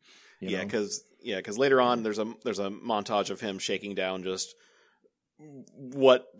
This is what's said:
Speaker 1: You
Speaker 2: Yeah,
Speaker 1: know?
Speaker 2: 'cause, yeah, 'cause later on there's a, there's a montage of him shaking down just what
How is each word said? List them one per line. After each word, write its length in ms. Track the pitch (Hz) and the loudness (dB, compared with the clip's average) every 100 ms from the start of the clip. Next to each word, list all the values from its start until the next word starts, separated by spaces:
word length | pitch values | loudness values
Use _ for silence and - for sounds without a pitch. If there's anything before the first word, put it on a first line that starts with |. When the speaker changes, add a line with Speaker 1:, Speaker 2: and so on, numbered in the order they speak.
| _ - - - | _ -20 -20 -12
Speaker 1:
You 120 | 95 | -6
Speaker 2:
Yeah, 140 | 95 | -4
Speaker 1:
know? 40 | 98 | -2
Speaker 2:
'cause, 340 | 113 101 - - _ | -2 -2 -6 -12 _
yeah, 180 | 120 95 | -6 -4
'cause 160 | 101 104 | -4 0
later 240 | 139 131 | 2 4
on 220 | 123 120 | 2 2
there's 160 | 110 104 | 0 -2
a, 120 | 110 113 | -4 -6
there's 140 | 123 98 | -6 -4
a 100 | 98 | -4
montage 600 | 101 120 107 101 104 95 | -6 -2 -2 0 0 0
of 100 | 92 | -4
him 180 | 110 95 | -6 -6
shaking 360 | - 95 104 | -4 -4 -4
down 280 | 95 92 95 | -4 -2 -2
just 320 | 92 92 - - _ _ _ _ _ _ _ _ | -4 -6 -6 -12 _ _ _ _ _ _ _ _
what 880 | 151 135 - - 131 139 131 127 - - | -20 -20 -20 -18 -12 6 8 8 4 -10